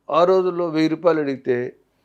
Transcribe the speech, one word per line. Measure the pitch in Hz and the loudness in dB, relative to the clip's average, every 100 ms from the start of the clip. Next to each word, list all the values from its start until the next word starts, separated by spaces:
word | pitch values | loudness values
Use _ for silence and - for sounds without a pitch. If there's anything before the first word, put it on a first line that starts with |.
| - | -2
ఆ | 151 | 2
రోజుల్లో | 180 190 180 175 175 | 4 4 0 -2 -4
వెయ్యి | 156 160 | 0 0
రూపాయలు | 156 170 160 | 0 0 0
అడిగితే | 143 127 131 123 127 - _ _ | -2 -4 -2 -4 -4 -12 _ _